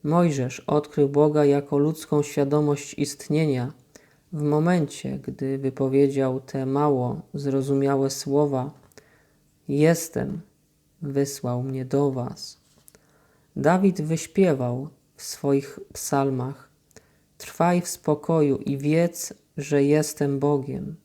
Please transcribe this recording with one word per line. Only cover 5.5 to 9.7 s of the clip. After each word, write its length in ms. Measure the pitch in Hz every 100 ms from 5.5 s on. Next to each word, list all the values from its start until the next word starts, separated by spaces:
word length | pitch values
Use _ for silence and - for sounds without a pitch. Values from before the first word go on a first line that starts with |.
| 135
wypowiedział 800 | 135 131 135 135 139 139 135 131
te 260 | 131 139 131
mało 560 | 139 147 135 123 143 -
zrozumiałe 760 | - 143 135 135 139 139 139 135
słowa: 600 | 135 - 139 147 135 131 - _ - _ _ _ _ _ _
„Jestem, 720 | -